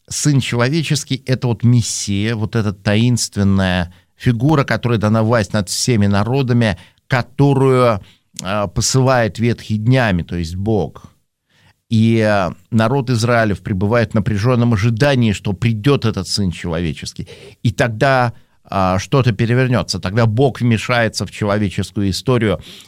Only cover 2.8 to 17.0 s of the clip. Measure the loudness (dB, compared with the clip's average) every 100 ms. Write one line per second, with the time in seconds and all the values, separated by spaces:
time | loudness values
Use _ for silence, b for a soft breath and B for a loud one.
2.8 | 0 2 2 0 -2 0 2 2 2 0
3.8 | -4 b b _ -2 0 2 2 0 -2
4.8 | 0 0 2 2 2 2 0 -2 -4 -4
5.8 | 0 2 2 2 0 -2 0 2 2 -2
6.8 | B B _ -4 -4 0 2 4 4 4
7.8 | 4 2 B B _ -12 -6 -4 -4 -2
8.8 | -2 2 2 2 0 0 -2 -2 -4 -2
9.8 | 2 2 2 0 -2 -6 -6 -6 -2 -2
10.8 | -2 -8 -20 _ _ _ b b b b
11.8 | _ 2 2 4 2 2 0 -6 _ 0
12.8 | 2 0 0 0 2 2 2 -2 -4 -2
13.8 | 0 2 2 0 0 0 0 2 2 2
14.8 | 0 2 2 2 2 0 -4 -2 -2 0
15.8 | 0 2 0 -4 -4 -2 -2 -4 -6 -4
16.8 | -4 -6